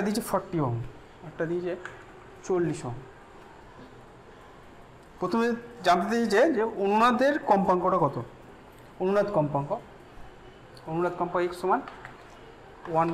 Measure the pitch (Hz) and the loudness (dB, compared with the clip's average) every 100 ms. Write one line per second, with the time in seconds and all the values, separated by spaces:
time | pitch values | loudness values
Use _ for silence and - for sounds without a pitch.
0 | 196 226 226 190 - 165 135 117 120 - | 0 -2 -2 -4 -2 -2 -2 -2 -8 -12
1 | - - 160 - 165 175 175 175 - - | -20 -18 -14 -6 -4 -2 -4 -6 -10 -16
2 | - - - - - 185 165 147 127 120 | -20 -20 -20 -12 -2 0 0 -2 -6 -10
3 | - - - - - - - - - - | -12 -20 -20 -20 -20 -20 -20 -20 -20 -20
4 | - - - - - - - - - - | -20 -20 -20 -20 -20 -20 -20 -20 -20 -20
5 | - - 180 226 233 233 - - 180 180 | -18 -6 -2 2 2 0 -6 -2 4 4
6 | 202 233 226 196 320 247 226 185 196 214 | 4 0 4 4 4 4 0 0 2 4
7 | 240 226 269 294 - 202 185 180 180 185 | 4 4 2 2 2 2 4 2 4 2
8 | 147 123 117 - - - - - - - | 2 -2 -10 -14 -20 -20 -20 -20 -18 -4
9 | 185 202 202 185 147 143 143 220 - - | 0 2 2 2 0 0 -4 -6 -8 -20
10 | - - - - - - - - - 165 | -20 -18 -18 -18 -20 -20 -20 -16 -6 -2
11 | 175 175 175 180 175 175 185 240 - - | -2 -2 -2 0 -2 -2 0 0 -2 -16
12 | - - - - - - - - - 160 | -18 -18 -20 -20 -20 -20 -20 -16 -2 0
13 | 170 | 4